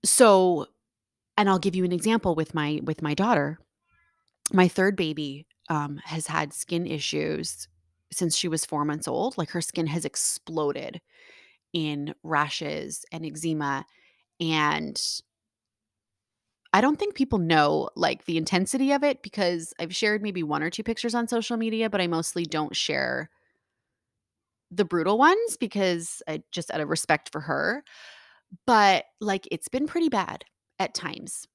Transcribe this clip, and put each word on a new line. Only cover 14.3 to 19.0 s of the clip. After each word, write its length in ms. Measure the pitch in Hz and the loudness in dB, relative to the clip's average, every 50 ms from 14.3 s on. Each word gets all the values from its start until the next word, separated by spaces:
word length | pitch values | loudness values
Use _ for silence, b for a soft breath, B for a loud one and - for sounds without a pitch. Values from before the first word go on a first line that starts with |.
| _ _ | _ _
And 600 | 170 160 160 156 151 147 151 151 156 143 - - - - - - - _ _ _ _ _ _ _ _ _ _ _ _ _ _ _ _ _ _ _ _ _ _ _ _ _ _ _ _ _ - | -2 0 2 2 2 2 2 0 -4 -6 -6 -6 -4 -4 -6 -6 -10 _ _ _ _ _ _ _ _ _ _ _ _ _ _ _ _ _ _ _ _ _ _ _ _ _ _ _ _ _ 4
I 80 | 190 | 6
don't 180 | 233 269 302 - | 6 6 4 2
think 180 | 415 415 403 | -2 -4 0
people 240 | - 269 254 - 202 | -2 -2 0 2 0
know, 500 | 170 160 165 156 151 147 151 156 - - - | 2 4 6 6 6 6 4 2 0 -2 -2
like, 300 | - 175 156 - - - | 0 2 2 2 0 -4
the 100 | - 165 | -4 -2
intensity 560 | 165 160 - 196 180 190 - - 254 269 269 285 | -2 0 2 2 0 2 2 0 0 2 2 2
of 100 | 277 | 4